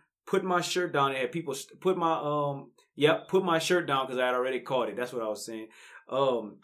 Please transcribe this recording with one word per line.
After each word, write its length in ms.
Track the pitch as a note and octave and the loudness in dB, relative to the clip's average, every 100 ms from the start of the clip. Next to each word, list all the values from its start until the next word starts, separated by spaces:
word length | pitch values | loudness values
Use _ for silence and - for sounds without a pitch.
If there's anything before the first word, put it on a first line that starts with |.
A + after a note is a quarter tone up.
| _ _ - | _ _ -2
put 180 | F#3+ | -2
my 160 | F#3 F3 | 2 0
shirt 320 | - F#3 E3+ | 0 -2 0
down, 200 | C#3+ C#3 | 2 0
and 60 | C3+ | 0
had 140 | B2 | -4
people 220 | E3 C#3 | -4 -6
st-, 260 | C3+ - C#3+ | -8 -10 -4
put 160 | F#3 F3+ | -2 2
my, 160 | E3 D#3 | 0 0
um, 520 | D3 D3 C#3+ C#3 - _ _ - | 0 0 -2 -4 -12 _ _ 2
yep, 320 | D3 D#3+ - | 4 4 2
put 160 | F#3+ | 2
my 140 | F#3 D#3+ | 4 2
shirt 260 | D#3+ F3+ D3 | 4 2 2
down 200 | C3+ C3 | -2 0
'cause 100 | B2+ | 0
I 80 | B2+ | 2
had 80 | |
already 260 | B2 B2+ B2+ | 2 0 -2
caught 280 | - B2+ A2 | -2 -2 0
it. 80 | G2 | -4
That's 160 | B2 | -6
what 100 | B2 | -4
I 60 | A2 | -4
was 160 | G#2 - | -6 -8
saying. 220 | A2 A2 - - - - | -10 -12 -18 -20 -20 -4
Um, 480 | C3 C3+ A#2+ G#2 G2 | 0 2 2 -4 -14